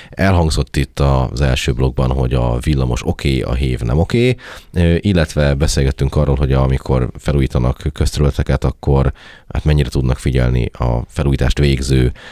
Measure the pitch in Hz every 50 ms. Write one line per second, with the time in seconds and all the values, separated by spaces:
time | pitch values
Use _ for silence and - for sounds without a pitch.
0 | - - - - 92 98 92 87 82 78 73 73 69 - - 73 69 - - -
1 | 71 69 67 65 64 58 50 62 71 67 64 - - - 64 60 65 65 64 65
2 | 65 64 64 67 64 62 62 64 60 60 60 60 - 78 73 67 64 62 60 57
3 | - - - - - 71 67 62 50 - - 64 71 65 62 - - 113 131 151
4 | - - - 117 120 127 123 - - - - - - - - 87 85 85 85 82
5 | - 104 98 85 78 - - 76 73 71 71 69 78 - - 76 69 67 65 -
6 | 69 65 - 78 73 71 67 67 76 64 67 67 65 65 67 67 - - 67 64
7 | 62 55 - - - - 71 69 65 64 - 64 62 62 62 - - 76 - -
8 | 78 - - - 73 69 - - 73 - 67 - - 65 - - - - 69 67
9 | 67 65 - - - - - - - - - - - 151 151 - 69 62 - -
10 | 64 62 64 - - 71 64 64 62 62 62 62 58 - - - 64 60 58 60
11 | - - - - 67 69 69 65 65 62 - - 73 71 67 65 67 67 67 65
12 | 62 62 - - - -